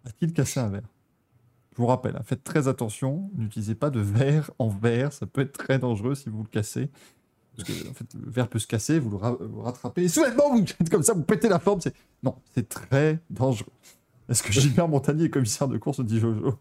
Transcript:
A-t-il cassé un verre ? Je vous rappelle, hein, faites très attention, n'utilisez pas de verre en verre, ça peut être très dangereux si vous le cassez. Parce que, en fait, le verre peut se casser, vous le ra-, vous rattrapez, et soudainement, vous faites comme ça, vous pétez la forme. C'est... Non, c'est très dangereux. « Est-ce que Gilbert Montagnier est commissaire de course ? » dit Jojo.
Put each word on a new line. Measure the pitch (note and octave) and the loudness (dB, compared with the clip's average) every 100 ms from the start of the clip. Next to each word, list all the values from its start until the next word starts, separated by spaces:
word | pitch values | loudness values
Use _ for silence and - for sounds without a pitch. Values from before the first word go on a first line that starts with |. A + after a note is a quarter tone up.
| B2 | -16
A-t-il | - E3 | -4 -2
cassé | E3 C3+ - | 0 0 0
un | A2+ | -2
verre ? | G2 A2+ _ _ _ _ _ _ _ _ | -4 -10 _ _ _ _ _ _ _ _
Je | - | -2
vous | A#2+ | 2
rappelle, | B2 A2+ - | 2 0 -6
hein, | A#2 | -6
faites | B2+ | -6
très | - D#3+ C3+ | 0 0 2
attention, | B2 A2+ - C3+ D3+ G3 F3+ | 0 -4 -4 -4 -4 -6 -6
n'utilisez | A2 A2+ G#2 A2 | -4 -4 -4 -2
pas | D3 | -2
de | B2 | 0
verre | G2+ G#2 C3+ D3+ D3 - | 0 2 4 2 0 -4
en | A#2 | -2
verre, | G2 A#2 A#2 C#3+ | 0 0 0 -2
ça | - G2 | -4 -6
peut | - | -2
être | C3+ | -4
très | - - C3+ | -4 0 0
dangereux | B2 G#2+ A#2 C#3 | 2 -2 -2 -4
si | - | -6
vous | G#2+ | -10
le | A2 | -6
cassez. | - G#2 A#2+ B2+ - - _ _ _ _ - | -4 -4 -4 -6 -8 -20 _ _ _ _ -14
Parce | - | -10
que, | - - | -10 -10
en | |
fait, | - A2+ | -14 -14
le | G#2+ - | -12 -8
verre | A2+ A#2 | -4 -2
peut | A2+ | -4
se | - | -4
casser, | A2 - D#3+ | -4 0 0
vous | A#2+ | 0
le | G2+ | -2
ra-, | A2 B2 | -4 -4
vous | A2 A2 | -8 -8
rattrapez, | A2 B2 - - | -10 -8 -8 0
et | F3+ | 0
soudainement, | C#4 D4 A#3 C#4+ | 4 2 4 4
vous | A#3+ F3+ | 4 2
faites | - E3 | -2 0
comme | G3 | 2
ça, | D3 | 4
vous | G3 | 2
pétez | C#3 G#3 A#3 | 2 2 4
la | F3 | 4
forme. | - G3+ | 2 0
C'est... | C#3+ - _ _ | -2 -8 _ _
Non, | C3+ - _ | -4 -4 _
c'est | - A2 | -4 -4
très | - - C#3 D#3 D#3+ _ | -10 0 2 4 2 _
dangereux. « | - C3 A#2 - _ - _ _ _ - | 0 0 0 -4 _ -20 _ _ _ -2
Est-ce | A#2+ | -2
que | - | 2
Gilbert | G2+ C#3 B2+ E3+ | 4 6 4 4
Montagnier | C#3+ C3+ D3+ D#3+ | 2 2 2 2
est | |
commissaire | D3 A#2+ - C#3 | 2 0 0 -2
de | A2+ | -2
course ? » | - D3 | -4 -4
dit | A#2 A2+ | 0 2
Jojo. | A2+ A2 - A2 | 2 0 -2 -4